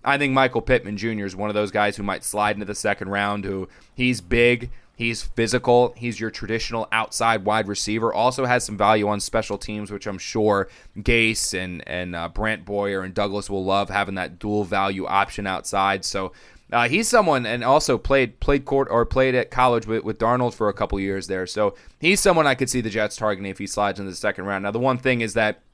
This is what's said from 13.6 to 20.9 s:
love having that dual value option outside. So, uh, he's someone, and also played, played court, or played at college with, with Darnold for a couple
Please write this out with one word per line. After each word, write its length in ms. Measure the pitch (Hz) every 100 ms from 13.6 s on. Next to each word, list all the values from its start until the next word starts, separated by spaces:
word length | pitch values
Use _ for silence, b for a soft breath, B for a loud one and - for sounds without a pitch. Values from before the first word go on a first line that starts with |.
love 240 | 95 98 101
having 280 | 98 98 95
that 220 | 85 85
dual 260 | 104 104
value 420 | 95 98 98 95 90
option 400 | 98 101 - 98
outside. 580 | 92 - 98 98 98
So, 280 | - 98 95 b b b b
uh, 160 | 117 120
he's 180 | 175 220
someone, 380 | 233 175 135
and 180 | 117 120
also 360 | 120 147 151 120
played, 420 | - 139 123 -
played 240 | - 139
court, 240 | 131 135 135
or 140 | 117
played 300 | 117 131 131
at 160 | 127 113
college 360 | 123 127 120 110
with, 180 | 113
with 140 | - 110
Darnold 360 | 113 123 123
for 160 | - 104
a 20 |
couple 260 | - 101